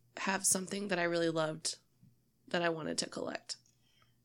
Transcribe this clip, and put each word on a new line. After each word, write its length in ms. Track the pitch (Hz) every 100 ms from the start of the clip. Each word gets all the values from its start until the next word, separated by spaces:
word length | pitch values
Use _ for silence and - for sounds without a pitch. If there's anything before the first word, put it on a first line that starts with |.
| _ -
have 280 | - 190 196
something 440 | 190 185 196 202
that 100 | 175
I 40 |
really 260 | 170 170 170
loved 460 | 160 156 160 - - _ _ - _ _ _ -
that 120 | 175
I 80 | 170
wanted 280 | 160 156 -
to 100 | -
collect. 460 | - - - - - _ _ _ _ _ _